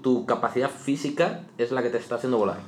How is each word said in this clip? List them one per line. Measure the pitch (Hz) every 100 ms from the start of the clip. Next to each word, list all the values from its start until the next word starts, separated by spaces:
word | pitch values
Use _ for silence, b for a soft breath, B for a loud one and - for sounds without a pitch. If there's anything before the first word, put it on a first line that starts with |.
tu | 131 123 113
capacidad | 117 117 123 135
física | - - 139 131 143 170 - - -
es | 120
la | 131
que | 120
te | 113
está | - 117
haciendo | 127 120
volar. | 101 98